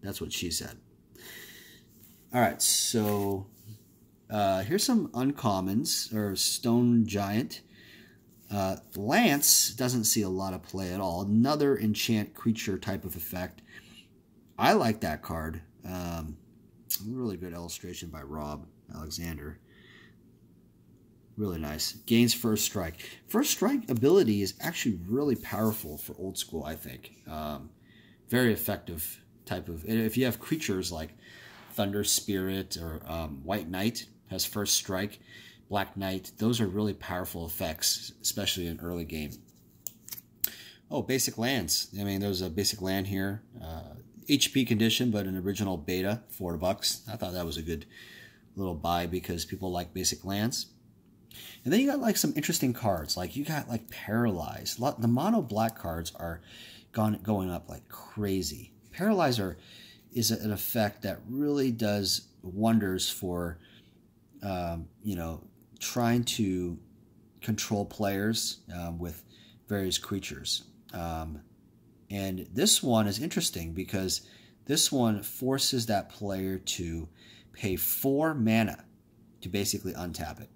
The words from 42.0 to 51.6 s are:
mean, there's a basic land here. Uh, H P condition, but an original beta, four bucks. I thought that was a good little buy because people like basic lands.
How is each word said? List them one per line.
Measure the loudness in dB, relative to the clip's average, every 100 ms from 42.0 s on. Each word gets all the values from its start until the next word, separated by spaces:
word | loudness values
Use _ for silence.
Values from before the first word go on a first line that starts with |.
mean, | -2 0
there's | 0 0
a | -2
basic | 0 0 0
land | 0 0 0
here. | 0 -2 -4 -10 -14
Uh, | -10 -10 -12 -16 -20 -20 2
H | 4 4
P | 4 4
condition, | 6 4 4 2
but | 2 0
an | -2
original | -2 0 0 -2
beta, | -2 0 0 -2 -6
four | -8 -4 -2
bucks. | 0 0 -2 -4 -8
I | -8
thought | -6
that | -4 -4
was | -4
a |
good | -4 -6 -6 -18 -20 -20 -20 -20 -18 -6
little | -4 -2
buy | 0 0 0
because | -4 -4 -6 -4
people | -6 -4
like | -4 -4
basic | -2 -2 -2 -4
lands. | -2 0 -2 -8 -16 -20 -20 _ -20 -20 -20 -18 -10